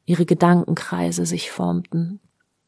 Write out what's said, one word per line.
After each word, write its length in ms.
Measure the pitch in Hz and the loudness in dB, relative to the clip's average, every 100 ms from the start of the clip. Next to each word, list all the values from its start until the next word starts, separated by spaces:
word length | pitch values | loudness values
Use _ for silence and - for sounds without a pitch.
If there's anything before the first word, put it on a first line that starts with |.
| - | -2
ihre 200 | 170 175 | 0 2
Gedankenkreise 1000 | 165 175 175 - 165 - 180 175 175 170 | 4 6 4 2 -4 -4 -4 -4 -2 -4
sich 240 | 175 - | -4 -8
formten. 680 | - 175 175 175 165 170 202 _ _ _ _ | -6 -2 -2 -4 -4 -4 -8 _ _ _ _